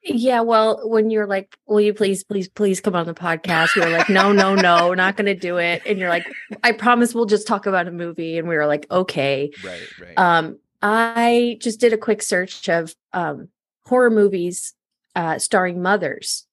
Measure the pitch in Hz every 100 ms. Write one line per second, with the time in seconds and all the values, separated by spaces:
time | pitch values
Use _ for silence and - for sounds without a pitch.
0 | 370 254 247 240 233 220 220 220 220 226
1 | 220 220 202 196 196 - - 214 208 208
2 | 196 190 - 202 180 - 208 185 208 180
3 | 165 165 170 165 180 165 165 - 170 165
4 | 165 190 196 202 190 196 180 170 175 185
5 | 185 196 202 180 180 175 170 170 - 196
6 | 180 170 - - - 208 240 226 240 240
7 | 240 233 226 208 214 202 202 190 175 170
8 | 170 165 165 165 165 160 151 147 147 180
9 | 185 - 139 139 143 - 95 87 - -
10 | 87 - 180 165 160 - _ _ 208 220
11 | 233 233 233 240 240 226 240 220 240 220
12 | 226 208 - 180 190 - - 170 165 -
13 | _ 185 160 147 - _ _ _ - 247
14 | 240 220 202 185 175 180 - _ _ _
15 | _ 180 165 156 - 202 180 175 180 202
16 | 156 - - - _